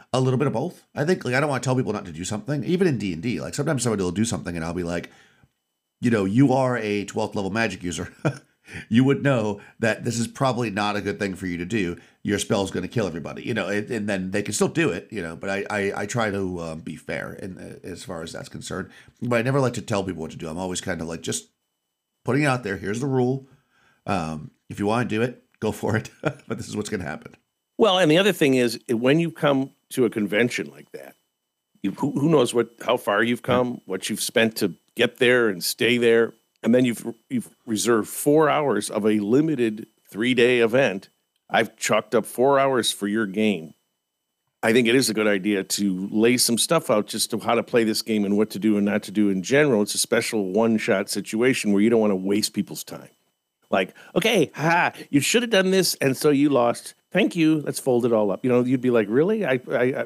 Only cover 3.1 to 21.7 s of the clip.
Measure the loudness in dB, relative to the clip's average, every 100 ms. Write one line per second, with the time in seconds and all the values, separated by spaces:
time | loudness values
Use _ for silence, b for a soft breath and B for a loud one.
3.1 | -4 -4 -6 -6 -4 -2 0 0 0 0
4.1 | 0 -2 -2 -6 -6 -6 -4 -4 -6 -8
5.1 | b b b b _ _ _ _ -4 0
6.1 | 2 2 4 6 4 2 0 -2 -2 -2
7.1 | -4 -4 -4 -4 0 -2 -2 -8 -8 -10
8.1 | -4 -4 -4 _ _ B B B 4 4
9.1 | 4 2 0 0 -6 B B -2 0 -4
10.1 | -4 -4 -2 -2 0 -2 -2 -2 -2 -4
11.1 | -4 -4 -4 -6 -6 -4 -2 -2 -4 B
12.1 | B -2 -2 0 0 0 -4 -4 -4 -4
13.1 | -4 -10 -10 -6 -4 -2 -4 -4 -6 -4
14.1 | -4 -4 -4 -4 -2 -2 0 -2 -2 -8
15.1 | -10 -10 -10 -6 -6 -4 -2 -2 -4 -4
16.1 | -2 -2 -2 -4 -6 -8 -10 -12 -14 -8
17.1 | -8 -8 -10 -12 -12 -16 -16 -14 -14 -12
18.1 | -10 -10 -12 -14 -14 -10 -8 -10 B B
19.1 | -10 -2 0 2 2 0 -2 -4 -2 -2
20.1 | -6 -8 -10 -10 -6 -6 -6 -6 -6 -6
21.1 | -8 -6 -8 -10 _ _